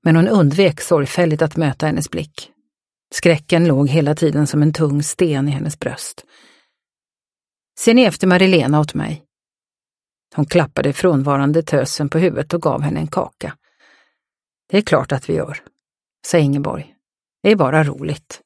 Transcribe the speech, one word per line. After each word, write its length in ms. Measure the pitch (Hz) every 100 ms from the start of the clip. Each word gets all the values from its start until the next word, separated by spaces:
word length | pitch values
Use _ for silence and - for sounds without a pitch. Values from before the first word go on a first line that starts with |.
Men 120 | 170 165
hon 120 | 185
undvek 540 | 214 147 156 190 -
sorgfälligt 600 | - 165 143 - 170 151
att 160 | 160 165
möta 280 | 151 - 156
hennes 240 | 151 151
blick. 420 | - 151 - - _ _ _ _ _ _
Skräcken 540 | - 175 156 - 170 170
låg 220 | 165 143
hela 260 | 151 147 151
tiden 320 | 160 147 147
som 140 | 151
en 120 | 151
tung 300 | 151 156 143
sten 440 | 147 - 175 139 139
i 40 |
hennes 280 | 139 151 -
bröst. 460 | - - - - _ _ _ _ _ _ _ _ _ _ _ _ _ _ _ -
"Ser 140 | -
ni 100 | 240
efter 240 | 233 - 190
Marilena 520 | 180 190 180 131 151
åt 140 | 151
mig?" 300 | - - 156 _ _ _ _ _ _ _ _ _ _ _ -
Hon 100 | 147
klappade 480 | 170 143 - 175
frånvarande 720 | 175 185 147 139 139 139 156
tösen 460 | 156 147 131 - 143
på 80 | 160
huvudet 360 | 180 - 143
och 80 | 175
gav 200 | 165 -
henne 180 | 147 151
en 80 | 160
kaka. 500 | - - _ - - _ _ _ _ _ _ _ _ _ _ _
"Det 100 | 196
är 40 |
klart 300 | 214 147 127
att 180 | 135 -
vi 40 |
gör", 300 | 160 - 143 - _ _ _ _ _ -
sa 120 | 170
Ingeborg. 580 | 143 139 143 - 147 _ _ _ _ _
"Det 80 | 196
är 40 | 214
bara 280 | 135 156
roligt." 580 | 151 139 156 143 _ -